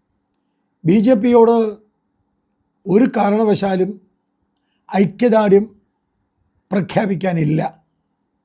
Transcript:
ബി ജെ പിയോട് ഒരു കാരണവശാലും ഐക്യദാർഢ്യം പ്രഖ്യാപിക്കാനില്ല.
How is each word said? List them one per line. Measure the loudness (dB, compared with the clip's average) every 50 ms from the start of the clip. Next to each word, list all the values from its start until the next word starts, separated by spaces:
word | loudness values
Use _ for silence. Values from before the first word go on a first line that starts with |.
| _ _ _ _ _ _ _ _ _ _ _ _ _ _ _ _ -6
ബി | -2 -2 0 0 0
ജെ | 0 0 0
പിയോട് | 2 2 4 4 4 2 0 -2 -4 -6 -12 _ _ _ _ _ _ _ _ _ _ _ _ _ _ _ _ _ _ _ _ -4 0 2
ഒരു | 2 2 2 0
കാരണവശാലും | 0 0 0 0 0 0 0 0 0 -2 -2 -2 -2 -2 -4 -6 -12 _ _ _ _ _ _ _ _ _ _ _ _ _ _ _ _ _ -4
ഐക്യദാർഢ്യം | 0 0 0 0 0 -2 0 2 2 2 2 4 2 2 2 -2 _ _ _ _ _ _ _ _ _ _ _ _ _ _ _ _ _ _ _ -6
പ്രഖ്യാപിക്കാനില്ല. | -6 -6 -4 -4 -4 -4 -2 -2 -4 -4 -4 -4 -2 -2 -2 -2 -2 -2 -4 -6 -10 _ _ _ _ _ _ _ _ _ _ _ _ _